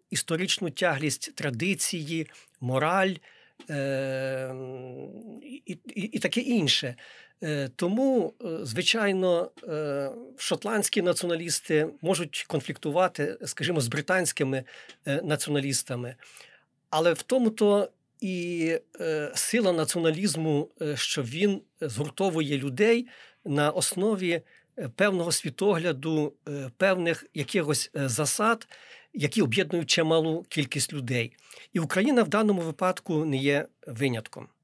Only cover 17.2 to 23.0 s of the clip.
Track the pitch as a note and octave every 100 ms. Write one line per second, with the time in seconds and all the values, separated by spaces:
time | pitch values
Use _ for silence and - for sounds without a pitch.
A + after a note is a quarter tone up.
17.2 | - C4 A#3 A3 G#3 G3+ G3+ _ _ -
18.2 | G3 F#3 F3 F3 E3 E3 - - E3+ D#3
19.2 | D3 - - A#3 G3+ E3+ D#3 F3 E3 D#3+
20.2 | G3 D#3 D#3+ D3 D#3 - D#3 C#3+ - -
21.2 | A#2+ C#3+ G3+ G3 - - D#3 A2 D3 -
22.2 | F#3+ E3 D3+ C#3+ C#3 B2+ G#3+ A#3